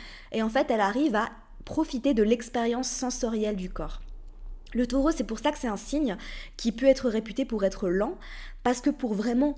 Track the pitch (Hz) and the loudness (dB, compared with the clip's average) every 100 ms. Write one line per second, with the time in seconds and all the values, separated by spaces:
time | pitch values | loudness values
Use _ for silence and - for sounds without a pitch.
0 | - - - 220 220 247 294 220 196 226 | -12 -18 -6 -2 2 2 2 4 2 4
1 | 302 208 226 - - - - - 311 247 | 2 2 0 -6 -18 -16 -6 -2 -2 0
2 | 277 226 214 233 - 240 233 240 262 - | 2 4 6 4 2 0 0 0 0 0
3 | 247 - 233 226 214 202 180 - 147 - | -2 -2 -2 0 0 -2 -4 -6 -6 -8
4 | - - - - - - - 226 240 262 | -10 -14 -14 -14 -14 -14 -6 -2 0 2
5 | 285 320 220 220 294 294 240 196 - 294 | 2 2 0 0 0 0 -2 -2 0 0
6 | 269 175 - - - - 233 226 269 262 | 0 -2 -8 -12 -12 -4 -2 4 6 6
7 | 254 220 220 208 269 220 196 196 185 185 | 4 0 -2 -4 -2 2 0 2 0 2
8 | 226 370 - - - - 240 254 294 285 | 0 -4 -12 -14 -14 -4 0 2 2 0
9 | 247 202 226 233 294 | 0 0 2 2 2